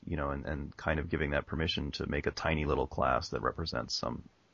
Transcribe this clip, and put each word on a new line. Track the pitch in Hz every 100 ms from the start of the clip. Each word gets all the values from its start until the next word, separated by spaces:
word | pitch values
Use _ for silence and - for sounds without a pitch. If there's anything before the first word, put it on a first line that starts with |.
| -
you | 76
know, | 69
and, | 69 71
and | 73 71 -
kind | 80 78
of | -
giving | 78 73
that | 71 -
permission | 73 80 - 73
to | - 69
make | 71 -
a |
tiny | - 82 80 73
little | 67 65
class | - 65 62 -
that | 58
represents | 60 - 82 60 - -
some, | - - - _ _